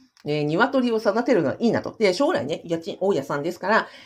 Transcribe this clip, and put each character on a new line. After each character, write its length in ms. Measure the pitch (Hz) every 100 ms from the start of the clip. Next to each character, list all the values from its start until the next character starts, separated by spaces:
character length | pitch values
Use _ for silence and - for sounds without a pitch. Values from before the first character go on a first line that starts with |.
| _ _ 151
え 160 | 151
ー、 20 |
鶏 480 | 147 170 262 269 240
を 60 | 220
育 260 | 220 214
て 100 | 254
る 80 | 202
の 80 | 135
は 60 | -
い 100 | 226
い 20 |
な 100 | 127
と。 140 | - -
で、 160 | 202
将 200 | 175 294
来 120 | 311 131
ね、 160 | 175 170
家 120 | 165
賃、 180 | 185 -
大 140 | 190
家 100 | 156
さ 140 | 135 143
ん 60 |
で 80 | 160
す 80 | 175
か 80 | 185
ら、 180 | 214 - -